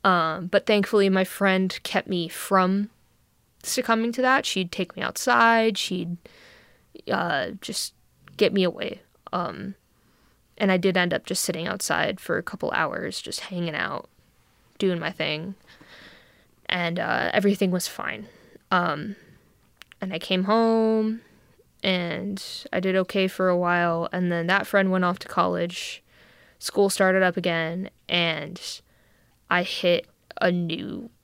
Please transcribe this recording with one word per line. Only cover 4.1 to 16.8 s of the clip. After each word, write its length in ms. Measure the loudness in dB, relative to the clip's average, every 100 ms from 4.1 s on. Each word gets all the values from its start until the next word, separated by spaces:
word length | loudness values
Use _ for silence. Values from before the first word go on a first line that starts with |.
to 80 | 0
that. 240 | 2 2 2
She'd 260 | -2 -2
take 240 | -4 -6 -4
me 60 |
outside. 760 | -6 -2 2 6 6 6 2 0
She'd, 400 | -4 -4 -4 -8 -12 -20 -20 -20 _ _ _ -16 -4
uh, 400 | -2 0 -2 -4 -8
just 320 | -8 -6 -8 _ _ _ -20 0
get 160 | 2
me 100 | 4
away. 380 | 0 -2 -10 -10 _ _ -6
Um, 420 | -4 -4 -6 -12 -14 _ _ _ _ _ _ _ -2
and 140 | 2
I 60 | 4
did 180 | 4 2
end 160 | 2
up 120 | 0 -2
just 180 | -4
sitting 240 | -2 -4 -6
outside 520 | -6 -2 -2 -2 -4
for 180 | -4 -4
a 60 |
couple 280 | -4 -6 -2
hours, 480 | 0 -2 -4 -6 -8
just 180 | -8 -10
hanging 340 | -8 -6 -4 -4
out, 320 | -4 -6 -12 _ _ _ _ _ _ _
doing 220 | 0 0
my 120 | -6
thing. 440 | -6 -6 -4 -8 -14 _ -20 -20 -20 -20 -20 _ _ _ _ -4
And, 320 | -2